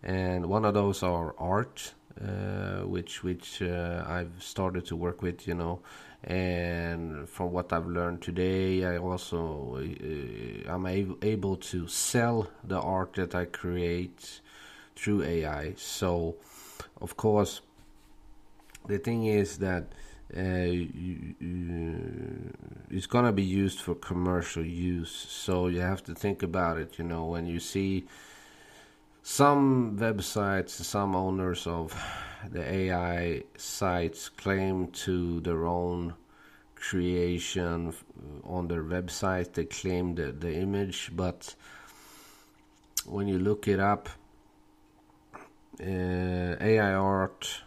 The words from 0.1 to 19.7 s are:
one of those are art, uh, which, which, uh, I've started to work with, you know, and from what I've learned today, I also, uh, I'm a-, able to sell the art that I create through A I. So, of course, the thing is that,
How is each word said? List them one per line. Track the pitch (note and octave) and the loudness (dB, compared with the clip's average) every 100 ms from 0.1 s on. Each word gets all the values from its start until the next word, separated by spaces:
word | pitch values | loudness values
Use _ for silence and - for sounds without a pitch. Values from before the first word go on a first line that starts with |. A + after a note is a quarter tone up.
| F#2 F#2 F2+ F2 | 0 2 2 2
one | G2+ A2 | 4 4
of | |
those | G2+ G2+ G2 | 4 4 2
are | F#2 F2 D#2+ - | 2 2 -2 -4
art, | E2 G2 B2 - - - _ - | 0 2 0 -6 -14 -14 _ -10
uh, | G#2 G2 G2 G2 F#2+ F#2+ | -6 -4 -2 -4 -4 -4
which, | F#2+ F#2 F#2 - | -2 -4 -4 -6
which, | F#2 F2+ - - | -4 -4 -6 -4
uh, | F#2 F2 F2 F2 E2 | -2 0 -2 -2 -4
I've | F2+ E2+ F2 | -4 -4 -8
started | - - - F#2 E2+ | -10 -2 0 0 -4
to | E2+ | -2
work | F2 E2+ | -2 0
with, | F#2 F2 - | -4 -4 -4
you | |
know, | F2 E2+ - - - - - - | -2 0 -4 -8 -20 -20 -16 -4
and | F2+ F#2 F2 F2 E2+ E2+ E2+ E2 D2+ D2 | 0 2 0 0 -2 -2 -4 -4 -6 -10
from | - F2+ | -4 -2
what | F2+ F2 | 0 0
I've | E2+ E2 | -2 0
learned | F2 F2 F2 | 0 0 -2
today, | - F2 F#2 F#2+ F#2 F#2 | -4 0 2 4 4 2
I | F2+ F2 | 2 0
also, | F2+ F2+ - E2+ E2 D2+ C2 B1+ | 0 -4 -2 -2 -2 -4 -6 -4
uh, | D2 - - D#2 C2 G#1+ A#1 G#1 - | -4 -6 -6 -6 -6 -8 -8 -8 -6
I'm | F2+ F#2 | -4 0
a-, | F#2+ G2 F#2 | 0 0 0
able | G#2+ A2 G2 F#2 | 0 0 0 -2
to | - F#2 E2+ | -2 -4 -2
sell | - - B2 A#2 A#2 G2 - - | -2 2 4 4 2 0 -6 -4
the | F#2+ | -2
art | - F#2+ F#2 | 0 0 0
that | - F2+ | -2 -2
I | F2+ F2 | -2 -4
create | - F2+ F2+ F2 F2 F2+ - - - - - - - - | -4 -4 0 0 0 -2 -8 -18 -18 -20 -20 -20 -20 -20
through | - - G#2 | -6 2 2
A | D2 E2+ D2+ | 4 2 0
I. | D2 D#2 F#2 | -2 -6 -8
So, | - - F#2 F2 E2 - - - - - - - | -8 -2 2 2 0 -4 -14 -20 -20 -16 -16 -12
of | - - | -12 0
course, | A2 G#2 G2+ - - - - - - - - - - - - - - | 4 6 4 0 -16 -20 -20 -20 -20 -20 -20 -20 -20 -20 -20 -18 -4
the | G2+ | -2
thing | A#2+ A#2 A2 | 0 2 4
is | G#2+ G2 - | 6 4 2
that, | F#2+ | 0